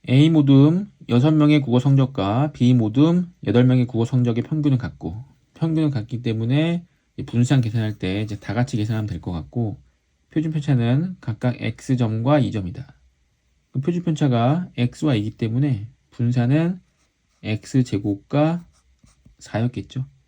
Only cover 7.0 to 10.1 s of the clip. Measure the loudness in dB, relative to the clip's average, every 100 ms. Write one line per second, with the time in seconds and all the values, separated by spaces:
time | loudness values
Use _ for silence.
7 | _ -14 -4 0 2 2 2 -2 -4 -4
8 | -6 -4 -6 -10 -6 -4 -2 -2 -2 -4
9 | -6 -8 -8 -8 -8 -6 -6 -8 _ _
10 | _